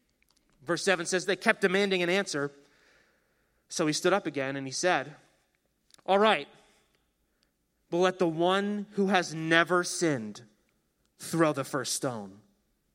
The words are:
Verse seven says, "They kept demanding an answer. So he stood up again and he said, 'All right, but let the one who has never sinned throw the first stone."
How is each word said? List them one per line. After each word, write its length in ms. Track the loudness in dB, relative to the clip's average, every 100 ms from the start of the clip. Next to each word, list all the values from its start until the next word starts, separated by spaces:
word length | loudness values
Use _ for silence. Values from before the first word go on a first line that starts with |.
| _ _ _ _ _ _
Verse 220 | -6 -2
seven 200 | 0 0
says, 220 | 0 -2 -2
"They 80 |
kept 260 | -2 0 2
demanding 420 | 2 2 2 0
an 60 | 0
answer. 440 | 0 0 -4 -6 -8 _ _ _ _ _ _ _ _ _ _ -10
So 200 | -2 -2
he 40 |
stood 200 | 0 2
up 140 | 2 0
again 300 | -6 -4 -6
and 100 | -8
he 60 |
said, 440 | -2 0 0 -2 -14 _ _ _ _ _ _ _ _ 2
'All 120 | 4
right, 300 | 4 2 -2 -18 _ _ _ _ _ _ _ _ _ _ _ _ -6
but 80 | 2
let 200 | 2 2
the 100 | 0
one 580 | 2 2 2 0 -4 -6
who 160 | -2 2
has 260 | 2 0
never 500 | -4 2 2 4 2
sinned 580 | 0 0 0 0 -4 -12 -18 _ _ _ _ _ _ -18
throw 340 | -6 0 0
the 120 | 0
first 300 | -4 -6 -4
stone." 460 | -6 -6 -8 -12 -18 _ _ _ _ _